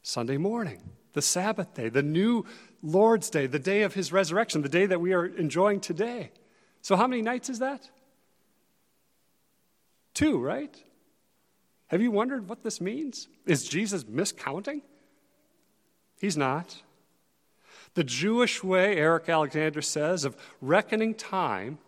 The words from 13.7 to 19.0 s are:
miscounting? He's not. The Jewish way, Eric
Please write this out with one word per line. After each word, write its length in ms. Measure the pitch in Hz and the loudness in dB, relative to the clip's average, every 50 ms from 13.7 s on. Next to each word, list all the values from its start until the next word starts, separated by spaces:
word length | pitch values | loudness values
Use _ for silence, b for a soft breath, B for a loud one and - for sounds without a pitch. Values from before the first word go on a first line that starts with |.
| - 185 220 202 196 175 120 | -2 -2 -2 -2 -4 -6 -6
miscounting? 760 | 107 107 139 196 - - - - 135 139 180 208 285 302 294 - _ b b b b b b b b _ _ _ _ _ _ _ _ _ _ _ _ _ _ _ _ _ _ | -4 -4 -2 -2 -2 -4 -6 -6 -6 -6 -4 -6 -6 -8 -8 -10 _ b b b b b b b b _ _ _ _ _ _ _ _ _ _ _ _ _ _ _ _ _ _
He's 160 | - 202 160 | -4 -2 0
not. 460 | 151 139 131 131 156 175 - - - _ _ _ _ _ _ _ _ _ _ _ _ _ _ _ B B B B B B B _ | 0 0 0 0 -2 -6 -10 -18 -20 _ _ _ _ _ _ _ _ _ _ _ _ _ _ _ B B B B B B B _
The 100 | 175 160 | -2 -2
Jewish 600 | 127 120 127 160 208 226 240 247 - - - - | -2 -2 -2 0 0 2 2 2 2 0 -4 -2
way, 320 | 185 185 185 185 208 202 | 2 4 4 4 4 4
Eric 320 | 165 | 4